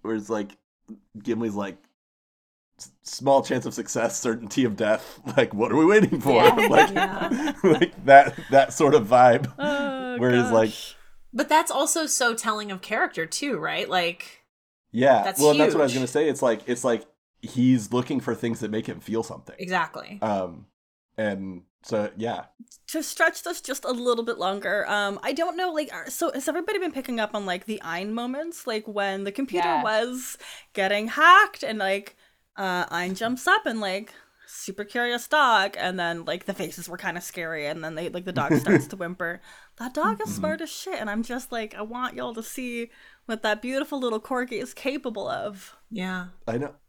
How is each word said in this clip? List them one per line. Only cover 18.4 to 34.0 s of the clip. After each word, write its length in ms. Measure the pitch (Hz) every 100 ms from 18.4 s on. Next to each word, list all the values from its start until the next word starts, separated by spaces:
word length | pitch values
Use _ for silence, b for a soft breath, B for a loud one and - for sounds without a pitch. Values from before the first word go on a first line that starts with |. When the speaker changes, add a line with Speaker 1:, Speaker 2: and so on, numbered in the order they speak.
| 123 113
Speaker 1:
that 140 | 107
make 140 | 107 117
him 100 | 95
feel 240 | - 110
something. 320 | 110 80 - -
Speaker 3:
Exactly. 600 | 180 180 156 - - 202
Speaker 1:
Um, 460 | 214 101 180 85 - _ _ _ _ -
and 440 | 107 98 95 90 _ _
so, 260 | - 110 104 98
yeah. 300 | 113 92 - _ - - -
Speaker 4:
To 140 | 320
stretch 400 | 302 - 330 330
this 160 | - 349
just 240 | - -
a 80 | -
little 320 | 247 247 233
bit 140 | 233 -
longer, 460 | 185 196 196 202 -
um, 320 | 208 202 202
I 100 | 247
don't 240 | 277 339 339
know, 160 | 370
like, 200 | 311 302
are, 180 | 175 170
so 220 | - 339
has 160 | 262 277
everybody 300 | 311 359 415
been 120 | 349
picking 280 | 269 254 233
up 140 | 214
on, 120 | 214 196
like, 200 | 180 202
the 140 | 220
Ein 300 | 165 170 202
moments? 540 | 220 240 269 330 330 -
Like, 200 | 220 214
when 340 | 208 196 196
the 60 | 196
computer 360 | 202 269 349 -
Speaker 2:
Yeah. 140 | 330
Speaker 4:
was 540 | 226 220 240 254 254 - B B B
getting 340 | - 190 202 226
hacked 540 | 277 320 370 415 -
and, 160 | - 214
like, 380 | 190 196 202 _ _ _ _ -
uh, 300 | 190 180 170
Ein 240 | 170 180
jumps 320 | 190 226 254 -
up 200 | 415 339
and, 140 | 226
like, 320 | 202 190